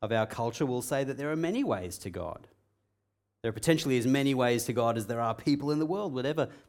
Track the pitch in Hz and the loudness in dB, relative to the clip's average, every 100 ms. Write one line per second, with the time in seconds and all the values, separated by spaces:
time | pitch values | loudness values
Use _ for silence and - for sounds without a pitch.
0 | 107 113 107 - 117 117 143 123 120 139 | -2 0 0 -2 -4 0 -2 -2 -2 -2
1 | 139 135 147 160 165 233 277 101 90 - | -2 -4 -4 -2 -2 0 0 -2 -4 -8
2 | 98 87 82 - - _ _ _ _ _ | -10 -8 -8 -10 -16 _ _ _ _ _
3 | _ _ _ _ 113 110 165 160 143 127 | _ _ _ _ -6 -2 2 2 4 2
4 | 120 139 139 131 123 120 117 120 117 113 | 4 4 4 4 4 2 0 2 2 2
5 | 101 117 117 113 - 143 143 151 156 196 | -2 -2 -2 -2 0 0 2 0 0 -2
6 | 202 127 131 156 131 - | -4 -2 -2 0 -2 -4